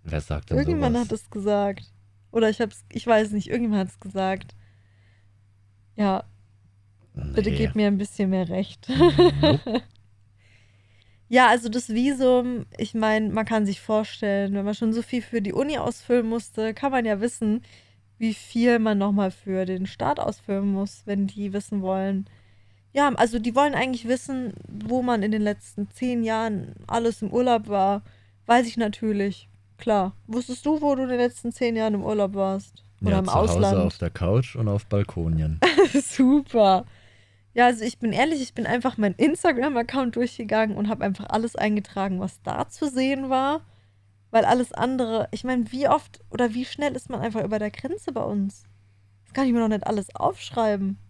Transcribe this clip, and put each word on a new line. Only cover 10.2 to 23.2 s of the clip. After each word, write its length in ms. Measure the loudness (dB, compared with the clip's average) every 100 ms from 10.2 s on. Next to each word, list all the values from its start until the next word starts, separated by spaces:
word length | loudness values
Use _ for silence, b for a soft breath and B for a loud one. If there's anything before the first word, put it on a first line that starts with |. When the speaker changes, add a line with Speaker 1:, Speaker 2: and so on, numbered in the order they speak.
| _ _ b b b b b b b b _
Speaker 2:
Ja, 180 | 6 6
also 200 | 4 2
das 200 | -6 -2
Visum, 760 | 0 0 2 4 4 2 -6 -10 -8
ich 160 | -6
mein, 380 | 0 2 2 0
man 140 | -2 0
kann 200 | 0 0
sich 160 | -2
vorstellen, 720 | -2 -2 -2 -4 -2 0 0
wenn 120 | -2 -4
man 100 | -2
schon 180 | -2
so 80 | -2
viel 200 | -4 -6
für 180 | -4 -4
die 120 | -2
Uni 240 | -2 -2 -2
ausfüllen 480 | -4 -6 0 0 2
musste, 440 | -4 -6 -6 -6 -2
kann 160 | -2
man 140 | 0 0
ja 160 | 0
wissen, 420 | -2 -2 -2 -2 b b b b _ _
wie 160 | -4 -4
viel 420 | -6 2 4 4
man 220 | 4 2
noch 120 | 2
mal 200 | 2 0
für 340 | -4 -4 -2 -2
den 220 | -4 -6
Staat 320 | -4 -2 0
ausfüllen 520 | -4 -6 -6 -2 0
muss, 300 | -2 -4 -8 -6
wenn 200 | -2 -2
die 260 | -4 -6
wissen 300 | -6 -6 -4
wollen. 460 | -2 -2 0 -4 -6 b b b b b b
Ja, 180 | 0 2
also 240 | 4